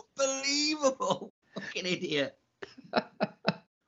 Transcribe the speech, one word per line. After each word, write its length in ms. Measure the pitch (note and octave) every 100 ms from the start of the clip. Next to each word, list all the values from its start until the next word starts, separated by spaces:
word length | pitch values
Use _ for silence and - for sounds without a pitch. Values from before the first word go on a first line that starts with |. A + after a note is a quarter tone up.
| - -
unbelievable. 1120 | C4+ C4+ C#4 C#4+ D4 D#4 C#4 C4 F#3 F#3 - _
<laughs> 100 | _
Fucking 320 | - - F3 F3+
idiot. 500 | F3 F3+ D3 C3+ - _ - - - -
<laughs> 80 | - - - - - - - _ _